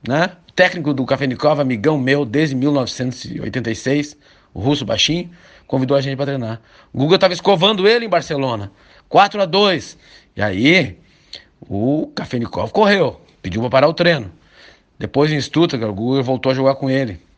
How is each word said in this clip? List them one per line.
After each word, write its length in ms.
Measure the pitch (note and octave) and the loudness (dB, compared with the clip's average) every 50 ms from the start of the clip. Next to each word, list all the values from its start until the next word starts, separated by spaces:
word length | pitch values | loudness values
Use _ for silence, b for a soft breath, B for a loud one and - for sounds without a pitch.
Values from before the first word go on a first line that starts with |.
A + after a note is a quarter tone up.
| _ | _
né? 260 | - B2+ D3+ E3+ F#3+ - _ _ _ | -2 -2 0 -2 -2 -4 _ _ _
O 40 | _ | _
técnico 400 | - F3+ F#3 F3+ F3+ D3+ D3 D3 | 2 2 2 2 -2 -4 -2 -2
do 140 | B2+ C3 | -2 0
Kafelnikov, 540 | A#2 C3+ C3 C#3+ C3+ B2 - - D3 D#3 C#3+ | -2 -2 -2 -2 -4 -4 0 0 0 2 2
amigão 360 | D3 C3 B2+ A2 G2+ D3 D#3 | 0 -2 -2 0 0 0 0
meu 280 | D3 C3 B2+ C#3+ C#3+ D3 | 2 0 0 0 0 -2
desde 300 | A#2 G#2 C#3+ D#3 D#3 C#3 | -2 0 0 0 0 0
mil 180 | B2+ B2+ D3 D3 | 0 0 0 0
novecentos 520 | C#3+ B2+ A2 - - B2+ B2+ B2 - - | 0 -2 -4 -6 -6 -6 -6 -6 -8 -12
e 160 | - A#2+ - | -12 -10 -8
oitenta 300 | - A2 G#2 C3 A#2 A#2 | -8 -6 -6 -6 -4 -4
e 60 | A2+ | -6
seis, 400 | - - B2+ C#3 D3 D3 D3 - b b b b b b b b | -6 -2 -2 -2 -2 -2 -4 -10 b b b b b b b b
o 80 | - | -6
russo 240 | F#2+ B2+ D3 D3 C3+ | -2 -2 0 0 -2
baixinho, 460 | - A2+ G2+ - - D3+ F3 F3 F3 F3 B B B B B B | -4 -2 0 0 0 0 -2 -4 -8 -14 B B B B B B
convidou 300 | _ - C3+ C3 B2+ C#3+ | _ -2 -2 0 2 2
a 40 | C#3 | 0
gente 160 | C3 C#3 C#3 | 0 0 -4
pra 100 | B2+ C#3+ | -4 -4
treinar. 340 | C#3 C#3 C3+ A#2 A2 A2+ A2+ b b b b b b b | -4 -4 -4 -4 -6 -8 -10 b b b b b b b
O 60 | - | -2
Guga 200 | C3 D#3 F3+ F#3+ | 2 4 4 4
tava 140 | - F#3 F3 | 4 2 0
escovando 560 | E3+ - - G3+ F3 E3 G3+ A3 G3 F#3 G3+ | 0 2 2 2 4 4 2 2 4 4 4
ele 160 | A3+ A#3+ A#3 | 4 2 2
em 40 | A3 | 0
Barcelona, 640 | F3+ E3+ D3 - D#3+ C#3 C#3 C3 A#2+ G#2+ G2+ G2+ b b b b b b b _ | -2 -2 -2 -2 -4 -4 -2 -2 -4 -4 -8 -10 b b b b b b b _
quatro 320 | - D#3+ G3 G3+ - G#3 | 4 4 4 6 4 -2
a 60 | G3 | -2
dois. 500 | F3+ D3+ F#3+ G#3 G3+ F#3 D3 A#2 - - b b b b b b b b | 0 2 2 2 4 2 0 -4 -8 -18 b b b b b b b b
E 60 | - G2+ | -4 -2
aí, 560 | G#2 F#2+ F#2 A2+ C#3+ E3+ F#3 D3+ - E2+ - B B B B B B B B B B B _ - | -2 0 2 4 4 6 4 4 0 -6 -14 B B B B B B B B B B B _ -14
o 440 | - - G2 G#2+ B2+ C#3+ D#3 - - - | -8 -4 -2 0 0 0 0 -2 -6 -8
Kafelnikov 560 | - F#3 - - B2 A#2 G#2 - - G2 A2+ - | -12 -10 -6 -6 -6 -6 -4 -6 -6 -6 -4 2
correu, 480 | F3 A3 G3+ G3+ G3 E3+ B2+ G2+ - - _ _ _ | 2 4 4 4 2 2 -2 -2 -8 -20 _ _ _
pediu 200 | _ G2+ F2 G#2+ A2+ | _ -6 -4 -4 -4
pra 80 | B2 | 2
parar 180 | B2+ C3+ C3 D#3 | 2 4 4 4
o 60 | E3 | 2
treino. 360 | - F3 E3 E3+ D3 A2 F#2+ - b b b b b b b b b b b _ _ | 2 2 2 2 2 -2 -10 -14 b b b b b b b b b b b _ _
Depois 340 | - - - C3+ C#3+ D#3 D3+ | -10 -4 0 2 2 2 2
em 80 | D3 | -2
Stuttgart, 500 | B2+ - - D#3 E3 E3+ - B2+ A2 G#2+ | -4 -2 0 2 2 2 0 -2 -4 -4
o 40 | G#2 | -4
Guga 280 | F#2+ A2+ B2 C3 C#3 C3 | -4 -2 -2 0 0 0
voltou 300 | B2 C3 B2+ - C3 C3 | 0 -2 -2 0 0 0
a 20 | |
jogar 200 | C3 C3+ C3+ C3+ | 2 2 2 2
com 160 | C3+ - C3+ | 2 -2 -2
ele 300 | C3 C3+ C3+ A#2 F#2+ E2 _ _ _ | 0 0 -2 -2 -6 -10 _ _ _